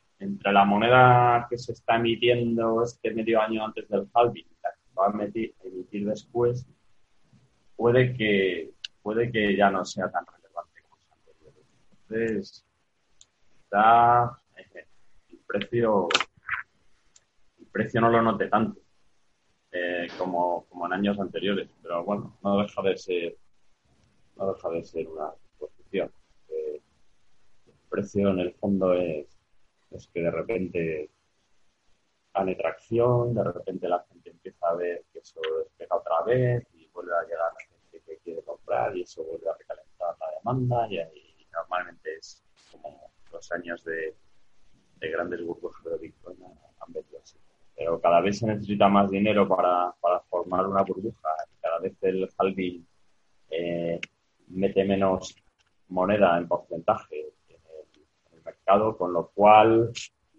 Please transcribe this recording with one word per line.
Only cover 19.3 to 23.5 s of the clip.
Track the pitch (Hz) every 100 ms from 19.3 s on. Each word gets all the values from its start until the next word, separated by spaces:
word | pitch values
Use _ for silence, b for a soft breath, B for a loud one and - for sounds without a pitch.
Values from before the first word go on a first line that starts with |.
| _ _ _ _
eh, | 90 87 87 85 -
como, | 90 87 87 85 -
como | 90 85
en |
años | 92 104 101
anteriores, | 92 - 98 98 - _
pero | 82 85 92
bueno, | 104 - -
no | 101 101
deja | 104 -
de | 95 92
ser, | 95 87 85 - -